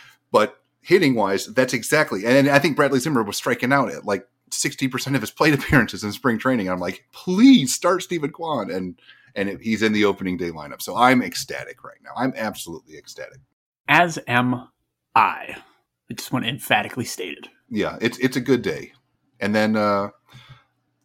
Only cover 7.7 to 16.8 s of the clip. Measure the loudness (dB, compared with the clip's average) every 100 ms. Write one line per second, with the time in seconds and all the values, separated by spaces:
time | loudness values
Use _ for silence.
7.7 | -2 0 0 -2 -6 -6 -6 -6 -4 -4
8.7 | -6 -6 -10 _ -20 _ -6 -6 -4 -4
9.7 | 0 2 4 2 2 -4 -4 -6 -8 -14
10.7 | -12 -6 2 4 4 0 -8 -10 -12 -12
11.7 | -18 -20 -20 -14 -6 -6 -4 -8 -8 -14
12.7 | -16 _ -20 -20 -18 -18 -18 _ _ _
13.7 | _ 2 2 2 -4 -2 0 0 -4 -8
14.7 | _ _ _ _ 2 2 0 -12 -16 -20
15.7 | _ _ _ -16 -14 -6 -4 -4 -6 -2
16.7 | -2